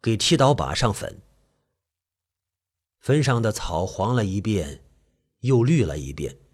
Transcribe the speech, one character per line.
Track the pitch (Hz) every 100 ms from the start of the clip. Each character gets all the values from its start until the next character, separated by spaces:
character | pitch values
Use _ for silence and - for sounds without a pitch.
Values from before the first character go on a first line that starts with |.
给 | - 110
剃 | - 160
刀 | 135
把 | 143 67
上 | 73 120
坟。 | 101 - - - _ _ _ _ _ _ _ _ _ _ _ _ _ _ _ _ _
坟 | - 147
上 | 139 120
的 | 113
草 | 101 - 82
黄 | 92 - 101
了 | 123
一 | 104 98
遍， | 101 104 73 71 _ _ _ _ _ _
又 | 123 131
绿 | 120 165
了 | 95 73
一 | 67
遍。 | 71 76 - _